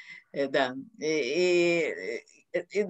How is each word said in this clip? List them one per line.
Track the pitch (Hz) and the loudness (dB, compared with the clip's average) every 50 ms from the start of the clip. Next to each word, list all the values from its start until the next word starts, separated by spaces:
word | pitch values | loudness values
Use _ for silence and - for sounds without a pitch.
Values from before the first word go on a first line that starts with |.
| - - - - - _ | -20 -20 -20 -20 -20 _
Э, | - 143 139 135 | -4 -2 -2 0
да. | 135 147 135 123 131 135 135 - - - | 2 2 0 0 -2 -6 -12 -14 -12 -8
И, | 139 | -4
и, | 156 156 156 127 120 143 175 180 180 175 175 170 175 170 170 156 123 87 85 92 98 117 104 - _ - _ _ _ - 180 | -2 0 0 0 0 0 2 2 4 4 4 4 4 4 2 0 0 -4 -4 -6 -6 -6 -8 -10 _ -20 _ _ _ -4 -4
и, | 175 - - 196 | -4 -4 -2 -2
и, | 208 | -2